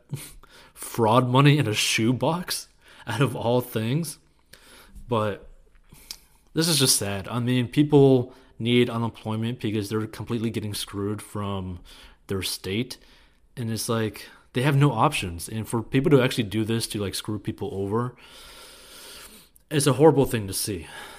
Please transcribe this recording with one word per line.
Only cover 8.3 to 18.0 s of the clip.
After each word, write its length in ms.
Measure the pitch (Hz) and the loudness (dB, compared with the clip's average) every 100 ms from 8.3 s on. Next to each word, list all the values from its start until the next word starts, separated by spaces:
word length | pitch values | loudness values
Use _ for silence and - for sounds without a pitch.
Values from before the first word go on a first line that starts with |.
| - - - | -10 -20 -6
need 300 | 117 120 120 | 2 4 2
unemployment 720 | 117 117 - 110 110 113 120 | 0 -6 -6 -6 -4 -4 -4
because 300 | 110 107 101 | -4 -4 -2
they're 180 | 110 107 | -4 -4
completely 420 | - 107 117 113 | -8 -6 -4 -4
getting 240 | 110 104 | -4 -6
screwed 480 | 101 - 98 101 107 | -8 -8 -6 -6 -6
from 580 | - 107 101 98 92 87 - - - - - | -8 -8 -6 -6 -8 -10 -16 -20 -20 -16 -8
their 160 | 98 | -6
state. 560 | 85 - 92 101 135 - - - _ _ _ - | -6 -6 -6 -4 -6 -10 -20 -20 _ _ _ -8
And 160 | 113 | -6
it's 160 | 110 - | -4 -2
like, 400 | 113 110 - - - _ | -2 -2 -6 -18 -20 _
they 100 | 127 | -2
have 120 | 139 139 | 2 4
no 160 | 143 | 4
options. 560 | 113 147 147 95 85 - | 4 2 0 -6 -8 -8
And 200 | 110 104 | -8 -4
for 140 | 117 | -4
people 280 | 110 131 156 | 0 0 6
to 100 | 139 | 6
actually 240 | 123 - 104 | 6 0 -2
do 200 | 110 107 | -2 0
this 220 | 113 - | -2 -2
to, 120 | 110 | -4
like, 160 | 98 - | -4 -6
screw 220 | - 104 | -6 -6
people 320 | - 101 98 | -6 -8 -6
over, 440 | 98 98 110 | -6 -2 -2